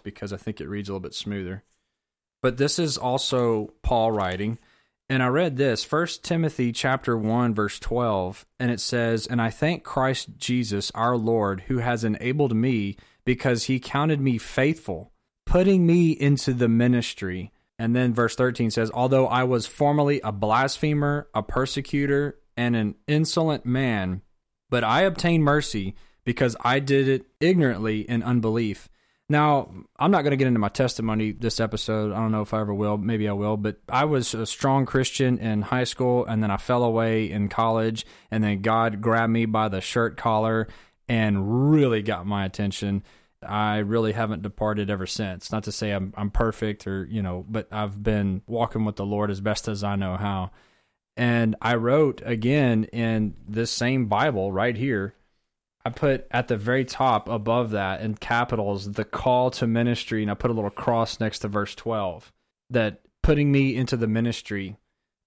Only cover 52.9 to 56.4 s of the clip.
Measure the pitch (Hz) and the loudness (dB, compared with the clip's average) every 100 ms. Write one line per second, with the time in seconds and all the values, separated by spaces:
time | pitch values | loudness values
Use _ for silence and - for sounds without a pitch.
52.9 | 117 113 110 107 - 95 107 117 - 120 | -2 -2 0 -2 -6 -8 -4 -4 -2 0
53.9 | 131 110 104 151 107 98 95 120 110 135 | 0 0 2 2 0 -2 0 0 0 -2
54.9 | 107 101 - _ _ _ _ _ _ 120 | -2 -4 -8 _ _ _ _ _ _ -10
55.9 | - 147 131 - 120 | -2 0 0 -2 -2